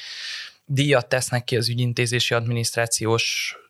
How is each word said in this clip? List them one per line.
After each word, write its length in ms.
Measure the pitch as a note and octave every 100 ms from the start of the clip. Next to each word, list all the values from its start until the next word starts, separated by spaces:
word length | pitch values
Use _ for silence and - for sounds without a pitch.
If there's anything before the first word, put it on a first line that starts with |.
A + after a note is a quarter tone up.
| - - - - - -
díjat 440 | - C3+ D3 C3 -
tesznek 360 | B2+ - B2
ki 120 | - A#2+
az 120 | A#2
ügyintézési 640 | A#2+ A#2+ A#2+ A#2 A#2+ -
adminisztrációs 1200 | A#2+ A#2 A#2 A2+ A2+ A#2 - A2 A2+ A#2 - - - _